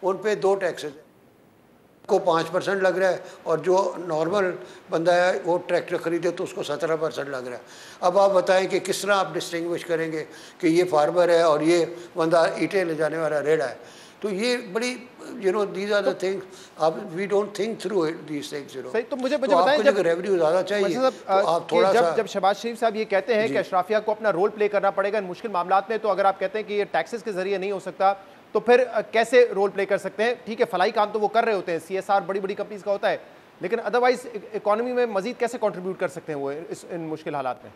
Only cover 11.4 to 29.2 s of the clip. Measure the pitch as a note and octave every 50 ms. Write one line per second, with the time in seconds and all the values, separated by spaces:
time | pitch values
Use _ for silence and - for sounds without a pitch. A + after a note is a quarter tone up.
11.4 | E3+ E3 D3+ D3 D#3 D#3+ F3 E3+ E3 D#3 - - - - - F3 E3 E3 E3 E3+
12.4 | E3 F#3+ - - E3 D#3 - G3 F#3 E3+ D#3+ D3+ D#3+ D3+ D3+ D#3+ E3 D3+ D3+ D3
13.4 | C#3 C#3+ D#3+ D#3+ C#3+ B2 A2+ - - - - - - - - - - G#3 G3+ F3+
14.4 | A3 B3 B3 A#3+ B3 G#3 F3+ A3+ A#3 B3 B3+ B3 - - - - - - C4+ B3
15.4 | G#3 F#3+ F#3 G#3+ G#3 G3 - F3+ G3 G3+ G#3+ G#3 G3 F#3 - - - F#3 F#3+ F#3+
16.4 | - - - - - - - - D#3 D#3+ D#3+ - G#3+ - D#3 E3+ G3 G3 G3+ G3
17.4 | G#3 G3+ G#3 - G3 A3+ A3+ - - - A3 F#3+ E3 D#3 E3 F3 - D3+ D#3 D3
18.4 | C#3 - - D3 C#3 - - C3+ A#2+ B2+ F3 A3 A#3+ A#3 - B3+ B3+ C4 D4 D4
19.4 | A#3+ C4 - E3+ F3 B3+ C#4+ D4+ D#4+ D4 G3+ G3+ F3+ E3 E3 E3+ F3+ G#3 G3 F3+
20.4 | E3 D3+ E3 F#3 F#3 F#3+ G3+ G#3 G3 G3 E3+ B3 C4 C4 A#3+ - - - G3 F#3+
21.4 | G3+ E3+ D#3+ E3+ D#3+ - D3+ E3+ F3+ F#3+ G3 - - E3+ D#3+ A3+ A3+ F#3+ - G3+
22.4 | F#3 F#3+ G#3 G#3 - A#3 A#3+ A3 A#3+ A3+ G#3+ G#3+ A3 G#3+ G3 F#3+ F#3+ - A#3+ G#3+
23.4 | G#3+ A#3 C4+ G#3 F3+ - - F#3 F3+ - G#3+ G#3+ G#3 A3 G#3+ G#3+ A3+ G#3+ F#3+ D#3+
24.4 | F#3 A3 - A3+ G#3 G3+ G#3 G3+ F3+ G3 G3 G3 G3 G3+ G3 A3 G3 F3+ F3+ -
25.4 | - A#3 G3+ F3+ F3 F3 F#3+ G3 G3 G3 A3+ G#3+ G#3+ A3 F#3+ F3+ G3 G3 F#3+ -
26.4 | G3 F#3 - G#3+ G#3+ F3+ G#3 G#3 G3+ - - E3+ E3 - - A#3 - A3+ G#3 F3+
27.4 | F#3 F#3+ G3+ F#3+ F3+ G3 G3+ F#3+ F3+ F#3+ D#3+ - G3 F#3+ G3 F#3+ - - - -
28.4 | - - _ G#3+ - A3 B3 B3 B3+ A#3+ A#3 A#3 G3 - - G#3+